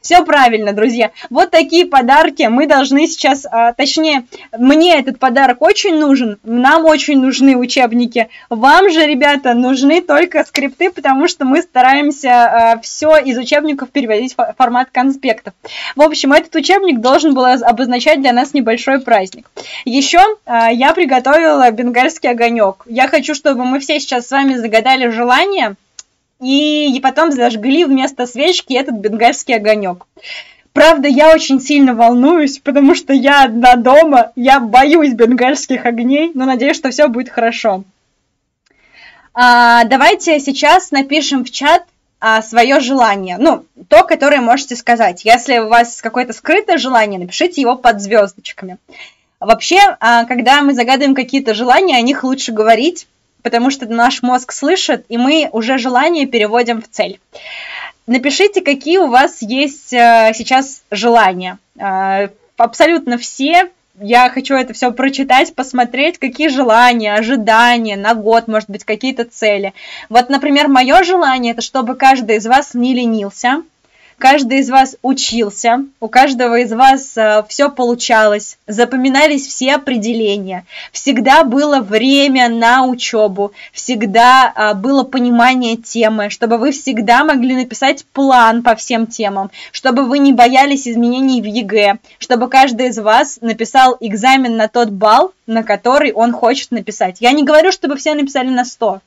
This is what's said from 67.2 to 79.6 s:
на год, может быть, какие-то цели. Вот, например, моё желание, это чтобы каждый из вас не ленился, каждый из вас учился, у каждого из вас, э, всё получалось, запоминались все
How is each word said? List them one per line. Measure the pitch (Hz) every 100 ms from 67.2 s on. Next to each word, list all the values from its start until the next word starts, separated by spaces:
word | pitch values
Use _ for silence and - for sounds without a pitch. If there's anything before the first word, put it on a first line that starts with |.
| 220 269 214 220 240 240 226 196
на | 202
год, | 233 208 226 226
может | 214 208
быть, | 202
какие-то | - 220 262 269
цели. | 233 - 220 202 196 - - - -
Вот, | 226 247
например, | 277 294 285 285
моё | 269 254 320
желание, | 349 370 302 262 240
это | 233
чтобы | - 269 233
каждый | 262 262 262 214 220
из | 220
вас | 254 294
не | 247 247
ленился, | 247 240 220 202 - 247 277 330 _ _ _ _ _
каждый | 262 294 262 269
из | 233
вас | 262 262 -
учился, | - 269 - 226 208 202 233 240 277 _
у | 226
каждого | 240 277 262 247 233
из | 226
вас, | 220 262 269 269 -
э, | 220 214 214
всё | - 285
получалось, | - 247 240 - 226 214 208 208 - -
запоминались | 208 233 262 262 262 302 285 277
все | -